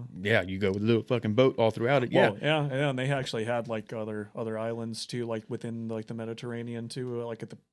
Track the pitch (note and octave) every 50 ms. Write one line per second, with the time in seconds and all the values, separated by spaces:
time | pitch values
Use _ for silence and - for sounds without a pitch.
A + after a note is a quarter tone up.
0 | A#2+ - - F2+ F#2+ G2+ A2+ G2+ F2+ F#2 F#2+ F#2+ G#2 F#2+ F#2+ G#2 G#2 A2+ A#2 A2
1 | G#2+ - B2+ A2+ A2+ A2 G#2 B2 C3 C3 C3 A#2 A2+ A2 - A2 A#2 B2+ C#3+ C3+
2 | B2 - B2 - F#3+ A#2 G2+ - - D3 D#3 D3+ D3 C#3+ C3 C3+ D3 C#3+ C3 B2+
3 | C3 C#3 C#3 C3+ B2 - C3 A2+ G#2+ A#2 A#2+ A#2+ A2+ A2+ A2+ A2 G#2 - A#2+ A2
4 | G#2+ A2 G#2+ G#2 G#2 G#2+ - B2 A#2 A2+ A2 A2 A2+ A#2 A#2 A#2 A2+ A2+ A2 -
5 | - - B2 A#2+ A#2 A#2 A2+ A2 - - A#2+ - - A#2 A2+ A2+ A2+ A2+ A2+ A2
6 | A2 - A#2 A2+ A2+ A2+ A2+ - B2+ A#2+ A#2 A#2 A#2 A#2+ A#2 A#2 A#2 A2+ - C3
7 | B2+ B2+ A#2+ A#2 A#2 A#2 A2+ - A#2 - - - _ _